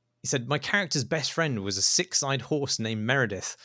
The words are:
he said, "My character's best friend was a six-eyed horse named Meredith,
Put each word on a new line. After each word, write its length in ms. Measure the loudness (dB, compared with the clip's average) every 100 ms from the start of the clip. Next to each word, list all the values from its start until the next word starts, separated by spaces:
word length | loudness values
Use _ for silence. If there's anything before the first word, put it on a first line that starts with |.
| _ _
he 40 | -2
said, 220 | -2 0
"My 80 | -2
character's 460 | 0 0 0 -2
best 280 | 0 -2 -2
friend 280 | 0 0 0
was 140 | -2 0
a 40 |
six-eyed 600 | 2 2 2 0 0 -2
horse 380 | 0 0 0 -2
named 240 | -2 -2
Meredith, 520 | 2 2 2 0 -6 -10